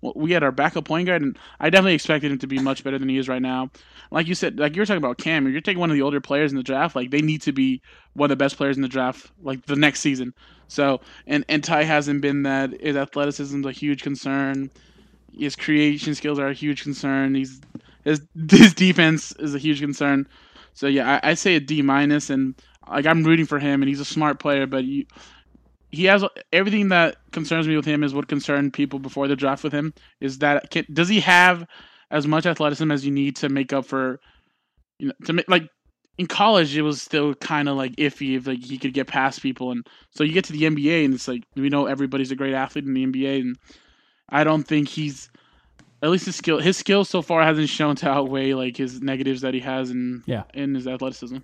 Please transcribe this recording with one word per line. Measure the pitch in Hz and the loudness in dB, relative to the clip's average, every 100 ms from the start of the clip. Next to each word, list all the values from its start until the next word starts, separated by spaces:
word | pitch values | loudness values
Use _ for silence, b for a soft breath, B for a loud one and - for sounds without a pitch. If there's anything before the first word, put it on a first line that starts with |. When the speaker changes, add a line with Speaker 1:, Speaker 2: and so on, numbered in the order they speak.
Speaker 1:
well, | - - | -10 -4
we | 151 | 0
had | 175 | 2
our | 143 | 2
backup | 131 147 175 143 | 0 -2 -2 -4
point | 160 180 | -2 0
guard," | 175 | 0
and | 143 - B B | -2 -6 B B
I | 151 | 4
definitely | 185 190 | 6 6
expected | 160 - 156 147 | 2 2 0 0
him | 139 | -4
to | 143 | -4
be | 135 | -2
much | 135 135 | -2 -2
better | 139 135 | -4 -4
than | 135 | -2
he | 131 | -2
is | 131 | -2
right | 127 | -4
now. | 127 127 131 B B B B | -2 -4 -6 B B B B
Like | 156 165 | -4 -2
you | |
said, | 180 175 - | -2 -2 0
like | 147 156 | -2 0
you | |
were | 208 | 0
talking | 196 | 0
about | 139 120 | -2 -4
Cam, | - 160 135 | -2 0 0
if | |
you're | 135 | 0
taking | 165 180 | -2 -2
one | 175 | 0
of | 147 | 2
the | |
older | 139 143 | 0 -2
players | 131 143 151 | -2 0 0
in | 139 | -2
the | |
draft, | 123 135 165 139 | -4 -2 0 -2
like, | 123 | -2
they | 143 | 0
need | 156 156 | 0 0
to | - | -2
be | 135 131 131 b b b | 0 0 0 b b b
one | - 143 | -2 0
of | |
the | 135 | 2
best | 139 - | 0 0
players | 139 135 | -2 -2
in | |
the | 131 | -2
draft, | 131 127 127 - _ | -2 -4 -6 -16 _
like, | 147 131 - | -10 -10 -4
the | 143 | 2
next | 151 139 | 2 2
season. | 151 135 123 - b b b | -2 -2 -4 -10 b b b
So, | - 139 131 B B - | 0 0 0 B B -4
and, | 147 - | -2 0
and | 151 | -2
Ty | 143 160 | 0 0
hasn't | 151 151 143 143 | 2 2 2 0
been | 143 143 | 0 0
that. | 139 135 135 - | 0 -2 -2 -4
His | 151 139 | -4 -4
athleticism | 139 - 143 139 143 143 | -4 -2 -4 -4 -6 -4
is | 135 | -6
a | |
huge | 127 147 139 | -6 -4 -4
concern. | - 139 143 135 139 135 135 b b b b b _ - | -4 -6 -4 -2 -2 -4 -6 b b b b b _ -8
His | 143 - | -8 -6
creation | - 151 147 147 156 | 0 2 4 2 -4
skills | 147 151 147 | -4 -4 -4
are | 139 | -4
a | |
huge | 135 147 139 | -4 -6 -6
concern. | 143 139 139 135 135 | -6 -6 -2 0 0
He's, | 135 135 - - - B B | 0 -4 -10 -20 -20 B B
his, | - 151 147 165 | -2 -2 -2 -10
<laughs> | 156 | 6
his | 185 226 | 10 10
defense | 165 185 175 165 160 - - | 10 2 6 4 4 -2 -8
is | 151 | -6
a | 143 | -4
huge | 147 147 | -2 0
concern. | 147 139 147 139 139 b b b b | -2 -2 0 0 -2 b b b b
So | - 139 | -4 0
yeah, | 139 131 139 | 2 2 2
I, | - | 2
I | |
say | 165 202 170 | 0 2 2
a | |
D | 139 156 | 2 0
minus, | 139 139 143 147 147 | 2 4 4 2 0
and, | 135 135 131 b b - | -2 -2 -6 b b -8
like, | 139 143 | -2 2
I'm | 165 | 2
rooting | 160 165 151 | 4 4 4
for | 143 | -2
him, | 143 139 | 0 0
and | 139 | 0
he's | 139 | -2
a | |
smart | 143 - 151 143 | -4 0 0 0
player, | 151 139 135 | 0 0 0
but | 135 | -2
you, | 131 139 135 B B B B _ _ _ _ | -4 -4 -8 B B B B _ _ _ _
he | 143 | 0
has | 185 196 196 - - | 4 4 4 -4 -2
everything | 165 196 208 202 | 0 2 2 2
that | 180 165 - _ | 4 4 0 _
concerns | - 151 165 156 | -8 -2 -2 2
me | 156 | 0
with | 143 | 0
him | 151 | 0
is | 147 | 0
what | 135 139 | -2 -4
concerned | 143 - 143 143 | -4 -2 0 0
people | 131 143 139 | -2 -4 -4
before | 135 143 139 | -8 -4 -2
the | 139 | 0
draft | 135 139 | 0 -2
with | 156 | -4
him, | 147 156 - b b | -4 -4 -8 b b
is | 135 131 | -8 -2
that | 147 147 - | 2 2 0
can, | - - | -6 -4
does | 151 175 | -2 2
he | 214 | 2
have | 156 180 180 175 170 B B B B | 6 8 8 6 -4 B B B B
as | 151 143 | -2 0
much | 156 175 | 0 0
athleticism | 160 147 143 160 | 0 0 0 0
as | 147 135 | 0 0
you | |
need | 143 139 135 | -2 -2 -2
to | 147 | -4
make | 139 135 | -2 -2
up | 139 131 | -4 -2
for, | 135 131 127 _ _ _ _ _ _ _ _ | -4 -4 -6 _ _ _ _ _ _ _ _
you | 139 | -8
know, | - | -8
to | - | -4
ma-, | 170 175 | -4 2
like, | 180 160 _ _ _ _ - | 0 0 _ _ _ _ -10
in | 180 | -6
college, | - 208 208 156 143 | 0 4 4 2 0
it | |
was | 151 143 | -2 -4
still | - 160 147 | -4 -2 -2
kinda, | 139 - 151 143 | -2 -4 -4 -2
like, | 139 131 - | -2 -4 -2
iffy | 151 - 139 131 | -4 -2 -4 -4
if, | 131 | -4
like, | 131 | -8
he | 123 135 | -8 -8
could | 135 | -4
get | 131 131 | -4 -4
past | 139 135 135 | 0 0 -2
people. | 135 123 127 | -6 -6 -6
And | 123 120 b b | -8 -10 b b
so | - | -4
you | 151 | 0
get | 165 185 | 0 -2
to | |
the | 151 156 | 0 0
N | |
B | 151 143 | 2 2
A, | 165 | 2
and | 147 | 2
it's | 127 - | 0 -4
like, | 123 - - | -8 -8 -4
we | 139 | -2
know | 143 139 | 0 -2
everybody's | 135 139 139 131 | -2 -4 -2 -4
a | 131 | -4
great | 135 | -4
athlete | 135 135 - | -2 -4 -6
in | 139 | -4
the | 131 | -2
N | 131 | -2
B | 131 135 | -2 -2
A, | 139 | -2
and | 127 123 b b b b b b b | -4 -8 b b b b b b b
I | 139 | 0
don't | 151 156 | 2 2
think | 143 156 143 | 2 0 0
he's, | - 151 135 - b b b b b b _ | -4 -6 -8 -18 b b b b b b _
at | 151 | 0
least | 180 190 | 0 0
his | 175 | -6
skill, | - 151 | 0 2
his | 160 190 | 2 0
skill | - 202 | 2 2
so | 190 185 | 2 -2
far | 160 165 | 0 4
hasn't | 160 156 151 | 4 4 0
shown | - 151 139 | 0 -2 0
to | 156 | 0
outweigh, | 139 135 135 135 | 0 0 -2 -2
like, | 135 127 123 | -2 -4 -6
his | 135 127 | -8 -6
negatives | 135 135 135 131 | -6 -4 -2 -2
that | 131 | -2
he | 131 | -4
has | 135 131 131 | -4 -6 -4
in, | 123 123 123 - | -4 -6 -6 -6
Speaker 2:
Yeah. | 120 98 | -6 -6
Speaker 1:
in | 139 139 | -8 -6
his | 135 127 | -4 -6
athleticism. | 127 131 131 123 131 | -6 -8 -10 -12 -14